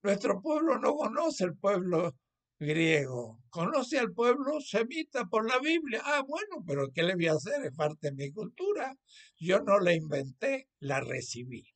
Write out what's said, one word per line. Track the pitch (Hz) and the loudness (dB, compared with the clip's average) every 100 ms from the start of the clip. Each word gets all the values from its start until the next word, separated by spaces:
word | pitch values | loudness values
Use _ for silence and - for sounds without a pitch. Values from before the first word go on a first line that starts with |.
Nuestro | 202 196 - 190 | 2 2 2 0
pueblo | 320 302 330 - | 0 2 2 2
no | - | 2
conoce | 294 214 226 320 - | 2 0 0 0 0
el | 180 151 | -2 0
pueblo | 196 196 180 165 170 - _ _ _ _ | 2 2 2 2 0 -4 _ _ _ _
griego, | 147 156 165 156 135 123 113 113 _ | -2 2 4 4 2 -6 -8 -14 _
conoce | 170 180 294 247 294 | -4 0 0 0 0
al | 226 | 0
pueblo | 175 240 277 269 302 | 2 2 4 0 -2
semita | 269 208 233 320 320 254 185 | -2 0 0 -4 -4 -4 0
por | 214 226 | 0 2
la | 254 | 2
Biblia. | 294 339 294 220 | 2 0 0 -4
Ah, | 277 294 269 | 0 0 0
bueno, | 320 415 359 - | -6 -6 -8 -4
pero | 139 135 | -2 -2
¿qué | 147 | 0
le | 170 | 0
voy | 185 165 | 2 2
a | |
hacer? | 156 165 285 147 | 2 0 -4 -4
Es | |
parte | 143 151 156 147 | -2 -2 -2 -6
de | |
mi | 135 139 | -6 -8
cultura. | 165 226 - 381 403 269 269 _ - - _ | -8 -10 -6 -4 -2 -6 -10 _ -20 -20 _
Yo | 160 185 | 0 2
no | - 196 | 4 4
la | 180 | 6
inventé, | 170 156 143 135 131 269 262 - _ | 2 0 -4 -4 -4 -2 -2 -6 _
la | 139 135 | -2 -2
recibí. | 123 131 120 120 127 113 104 | -2 -8 -8 -10 -10 -12 -16